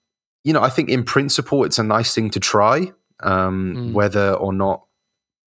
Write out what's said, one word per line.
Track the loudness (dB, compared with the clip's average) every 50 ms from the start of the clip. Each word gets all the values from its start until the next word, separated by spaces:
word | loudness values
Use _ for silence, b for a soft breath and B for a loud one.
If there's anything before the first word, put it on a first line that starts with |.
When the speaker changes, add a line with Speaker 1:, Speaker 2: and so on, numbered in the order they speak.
| _ _ _ _ _ _ _ _ -2
Speaker 1:
you | 0
know, | 2 4
I | 2 2
think | 2 0 0 0
in | 0 -2 0
principle, | 0 0 0 0 0 -2 -2 -2 0 0 2 2
it's | 2 0 0
a | 0
nice | 2 2 0 0 0 -2
thing | -2 -2 -2
to | -2 -4
try. | -2 0 2 4 4 4 2 0 -2 -6 -10 _ _ _ _ -6
Um, | -4 -2 0 0 0 0 -2 -2 -4 -4 -6
Speaker 2:
Mm. | -6 -6 -4 0
Speaker 1:
whether | 0 0 0 2 0 0 0 0
or | 0 -2 -2
not | -2 0 0 0 -2 -4 _ _ _ _ _ _ _ _ _ _ _ _ _ _